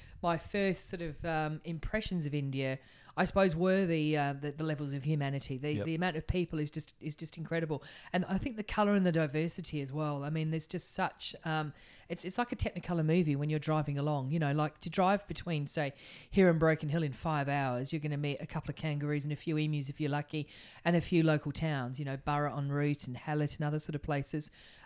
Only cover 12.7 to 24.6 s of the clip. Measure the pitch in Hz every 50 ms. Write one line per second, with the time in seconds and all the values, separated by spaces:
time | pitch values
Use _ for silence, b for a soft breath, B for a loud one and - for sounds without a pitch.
12.7 | - 175 - - 180 170 156 156 160 185 175 151 143 139 147 151 156 151 139 156
13.7 | 156 156 147 147 143 143 147 147 151 143 131 131 156 170 156 143 139 151 151 156
14.7 | - - - 170 160 190 185 185 202 196 - - 160 - - - 170 151 143 143
15.7 | - 165 147 139 - B B B B B B B B 196 190 180 170 160 160 160
16.7 | 160 - - 147 143 170 160 143 127 - - 170 151 147 139 139 139 143 139 131
17.7 | 123 123 135 139 - 156 147 151 147 143 147 143 143 - - - - 160 - -
18.7 | 143 - - 160 147 147 147 147 147 147 135 147 147 139 - 170 156 151 151 151
19.7 | 151 147 135 131 143 - 156 139 139 147 147 - - 156 151 B B B B B
20.7 | B B B 165 175 170 - - 185 165 165 160 151 147 - 147 139 - 160 160
21.7 | 151 135 127 123 127 131 151 135 135 139 - 151 147 147 147 143 127 143 143 143
22.7 | 139 143 147 147 147 - - 127 123 123 - - 151 151 147 147 - - 151 147
23.7 | 151 151 - - 156 139 - - 147 143 139 - - 151 147 - B B